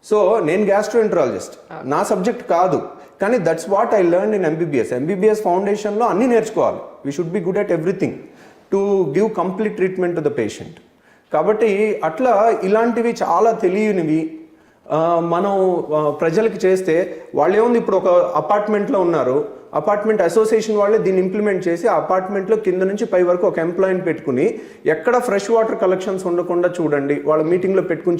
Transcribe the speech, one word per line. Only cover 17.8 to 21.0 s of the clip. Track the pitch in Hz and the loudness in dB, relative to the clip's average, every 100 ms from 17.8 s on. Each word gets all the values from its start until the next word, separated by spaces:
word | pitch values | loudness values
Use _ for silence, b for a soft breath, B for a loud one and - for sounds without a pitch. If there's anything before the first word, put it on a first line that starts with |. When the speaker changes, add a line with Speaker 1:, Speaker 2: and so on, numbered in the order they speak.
| - 190 | 2 0
Speaker 1:
ఒక | 190 180 - 151 | 4 4 4 -2
అపార్ట్మెంట్లో | 151 202 208 214 196 196 | 0 0 2 -2 0 0
ఉన్నారు, | 175 165 123 135 147 B B | 2 2 0 0 -2 B B
అపార్ట్మెంట్ | - 180 208 214 214 | -4 0 0 0 2
అసోసియేషన్ | - 226 220 226 220 208 | 2 2 4 2 2 0
వాళ్ళే | 202 | 2
దీన్ని | 214 | 2